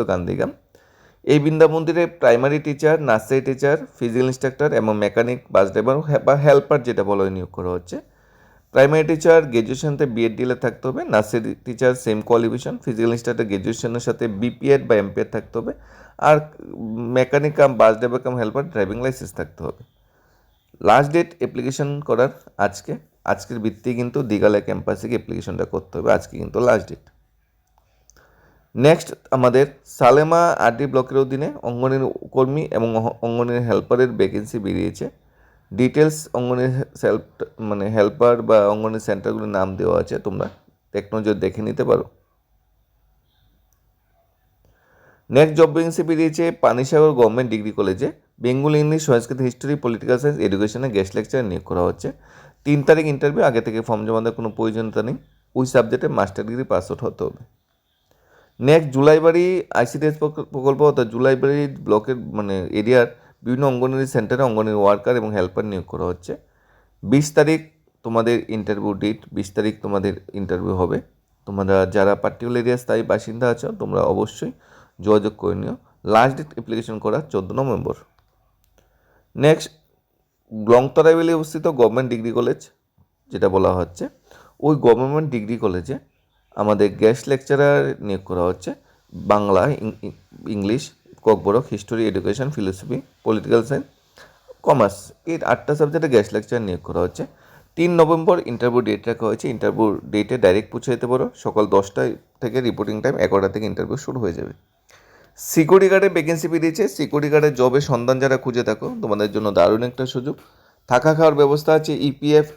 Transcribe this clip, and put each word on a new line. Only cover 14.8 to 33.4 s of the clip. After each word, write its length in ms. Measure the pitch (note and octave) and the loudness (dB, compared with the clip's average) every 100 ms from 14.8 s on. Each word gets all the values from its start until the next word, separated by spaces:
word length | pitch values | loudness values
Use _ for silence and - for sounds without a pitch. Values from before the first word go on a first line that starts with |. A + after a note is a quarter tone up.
| B2+ | 2
বা 80 | G#2+ | 0
এমপিএড 360 | G2 G2 A2 | 2 -4 -6
থাকতে 280 | A2 - A#2 | -8 -8 -8
হবে, 140 | A#2+ - - - - - | -8 -12 -18 -20 -20 0
আর 200 | D3 D3+ D#3 - - - A2+ A2+ | 2 4 0 -12 -18 -14 -10 -8
মেকানিক 580 | A#2+ B2+ B2 C#3+ D3+ D3+ | -2 0 2 0 0 4
কাম 180 | C#3 | 4
বাস 220 | A2+ A2 A2 | 6 4 4
ড্রাইভার 240 | B2 A#2+ | 0 -2
কাম 160 | B2+ B2 | -4 -4
হেল্পার 340 | A2 C#3 C#3 | -4 -4 -6
ড্রাইভিং 320 | A2 F#2+ A2 | -4 -4 -2
লাইসেন্স 320 | C3 B2+ F#2 | -6 -6 -10
থাকতে 300 | - D#2+ - | -10 -12 -10
হবে। 200 | D#2 - - _ _ _ _ _ _ _ _ _ | -12 -12 -20 _ _ _ _ _ _ _ _ _
লাস্ট 300 | G2 A#2+ C#3+ | 2 4 4
ডেট 240 | E3 E3+ - | 0 -2 -6
অ্যাপ্লিকেশন 640 | B2 - B2 C3 C#3+ C#3+ | -8 -6 -8 -6 -6 -6
করার 280 | D3 A2+ C3+ - _ - | -4 0 0 -4 _ -4
আজকে, 400 | G2+ - - - - _ - | -4 -4 -12 -12 -14 _ -6
আজকের 340 | G2 - A#2+ | -6 -6 -8
ভিত্তিতে 340 | G#2+ G#2 B2+ | -6 -6 -6
কিন্তু 300 | A#2+ A#2+ C#3+ | -6 -6 -6
দিঘালিয়া 380 | B2 G#2 G#2 G#2 | -4 0 2 2
ক্যাম্পাসে 460 | G2+ F#2+ F#2 G2 A2+ | 0 -6 -6 -6 -6
গিয়ে 100 | A#2+ | -6
অ্যাপ্লিকেশনটা 480 | - F2 F#2 F2+ F2+ | -6 -10 -8 -8 -6
করতে 320 | F2 - E2 | -8 -8 -4
হবে, 160 | A2 | 0
আজকে 240 | G2 - - | 0 -2 -12
কিন্তু 220 | E2 G2 | -8 -2
লাস্ট 300 | A#2+ A2+ - | 2 2 0
ডেট। 100 | - _ _ _ _ _ _ _ _ _ _ _ _ _ _ _ _ _ A2 | -14 _ _ _ _ _ _ _ _ _ _ _ _ _ _ _ _ _ 2
নেক্সট 380 | C#3 E3+ - - _ | 4 4 0 -16 _
আমাদের 340 | C3 B2+ B2 C#3+ - - | 2 4 4 2 -2 -20
সালেমা 680 | - B2 C#3 D#3+ E3 E3+ | 2 6 6 6 4 2
আরডি 340 | - A2 A#2 C#3 | 2 0 0 -2
ব্লকের 320 | C3 B2+ C3+ | -2 0 0
অধীনে 340 | C3 C3 D#3 D4 | 0 -2 -6 -6
অঙ্গনের 380 | - A#2+ C3 C3+ C3 - - | -8 -4 -2 0 -2 -6 -4
কর্মী 360 | C3 C3 D3 D3+ | 0 0 0 -4
এবং 240 | A2 A#2 A2+ | -2 -2 0
অহ-, 180 | A2+ - | -2 -4
অঙ্গনের 400 | A#2 A#2 | -4 -2